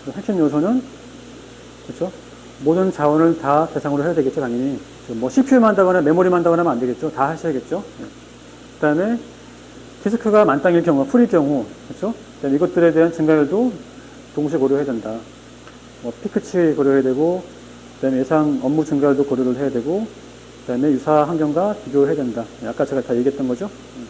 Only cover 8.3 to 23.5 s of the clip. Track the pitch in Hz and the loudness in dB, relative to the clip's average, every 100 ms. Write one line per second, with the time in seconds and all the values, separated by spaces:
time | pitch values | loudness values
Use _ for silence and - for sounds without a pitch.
8.3 | - - - - - 151 151 202 233 - | -20 -20 -20 -20 -2 0 0 0 -4 -8
9.3 | - - - - - - - 202 233 220 | -20 -20 -20 -20 -20 -20 -6 -4 -2 2
10.3 | 208 208 165 185 170 165 143 135 240 240 | 4 4 2 2 2 2 0 2 2 4
11.3 | 175 143 143 107 - - - 196 226 - | 2 2 -2 -4 -14 -18 -8 -8 -8 -16
12.3 | - 139 139 175 180 170 160 165 165 156 | -8 -2 0 0 2 4 4 2 2 2
13.3 | 156 143 190 247 202 - - - - - | 2 2 0 -2 -4 -18 -20 -20 -20 -10
14.3 | - 147 160 131 139 139 117 110 113 - | -6 -4 0 2 0 0 -6 -8 -12 -14
15.3 | - - - - - - - 120 - 202 | -20 -20 -20 -20 -20 -20 -12 -12 -10 -6
16.3 | - - 180 165 151 139 135 131 131 165 | -6 -4 0 2 2 2 4 2 0 0
17.3 | 185 - - - - - - 135 131 131 | -2 -8 -20 -20 -20 -20 -6 -2 -2 0
18.3 | 156 151 135 131 156 151 143 143 139 139 | 2 2 0 0 -2 0 2 2 2 0
19.3 | 131 127 123 139 120 127 190 220 - - | 0 0 0 -2 -4 -4 -4 -6 -12 -20
20.3 | - - - - 123 147 131 151 151 147 | -20 -20 -16 -8 -2 0 0 2 2 2
21.3 | 165 151 151 202 208 - 139 139 151 127 | 0 -2 0 -2 -4 -2 2 2 0 -2
22.3 | 113 113 - 113 117 143 135 120 120 127 | -6 -10 -12 -10 -4 -2 -2 -2 0 0
23.3 | 135 131 | -2 -6